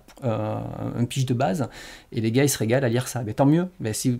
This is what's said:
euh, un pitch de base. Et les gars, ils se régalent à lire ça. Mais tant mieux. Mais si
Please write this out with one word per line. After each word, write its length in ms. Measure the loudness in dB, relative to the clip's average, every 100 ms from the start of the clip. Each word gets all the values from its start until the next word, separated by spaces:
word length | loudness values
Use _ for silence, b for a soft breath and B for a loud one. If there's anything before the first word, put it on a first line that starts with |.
| -8 -8
euh, 340 | -4 -2 -2 -4 -6 -6 -6 -2
un 60 |
pitch 220 | -2 -2 0
de 80 |
base. 340 | 0 0 0 -4 B B B B
Et 80 | -2
les 100 | 0
gars, 140 | 4 2
ils 40 |
se 80 | 2
régalent 280 | 2 2 2
à 40 |
lire 200 | 0 -2
ça. 120 | -4 -6
Mais 80 |
tant 120 | 2 4
mieux. 220 | 4 2 -4
Mais 100 | -6
si 260 | -2 0